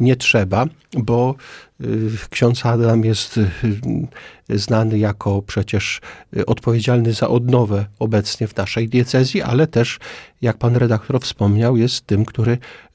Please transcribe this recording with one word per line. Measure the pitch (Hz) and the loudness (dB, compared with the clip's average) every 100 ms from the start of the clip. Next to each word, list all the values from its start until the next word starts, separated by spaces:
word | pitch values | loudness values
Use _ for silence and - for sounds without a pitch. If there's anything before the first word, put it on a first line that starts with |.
nie | 123 127 | 2 2
trzeba, | - 117 92 98 147 - _ | 2 2 2 0 -2 -4 _
bo, | 143 110 117 127 139 - - - - | -6 0 2 0 -2 -10 -20 -20 -12
y, | 120 110 110 110 - | -6 -2 -2 -6 -8
ksiądz | - 120 123 120 | 0 2 2 0
Adam | 117 117 113 | 2 4 4
jest, | 113 107 - - | 2 0 -2 0
y, | 101 - 113 104 127 - 127 - - - - 107 | 0 0 -2 -2 -4 -4 -6 -10 -20 -18 -4 -4
znany | - 113 110 107 | 0 0 0 0
jako | 107 101 104 98 | 0 -2 -2 -2
przecież, | 101 - 95 104 - - - - - - | -2 -4 -2 -2 -4 -8 -12 -20 -10 -4
y, | - | -2
odpowiedzialny | 120 - 117 107 123 117 | -2 0 0 2 2 2
za | 110 117 | 0 0
odnowę | 120 123 127 107 101 101 - | 0 2 2 2 0 -4 -4
obecnie | 110 107 101 - 107 | 0 0 0 -4 -6
w | - | -4
naszej | 95 - 113 | -4 -2 0
diecezji, | 123 123 131 131 202 | 0 2 2 2 0
ale | 101 120 156 | 0 0 2
też, | 117 123 - - - - - | 2 -2 -4 -14 -18 -20 -6
jak | 117 - | -4 0
pan | 120 123 | 2 2
redaktor | 123 110 - 127 | 2 0 -2 -4
wspomniał, | - - 101 104 117 120 | -4 -2 2 2 2 2
jest | 120 - - | 0 -2 -2
tym, | 101 | 0
który, | 107 - 113 120 - - - | 0 -2 0 0 -4 -20 -14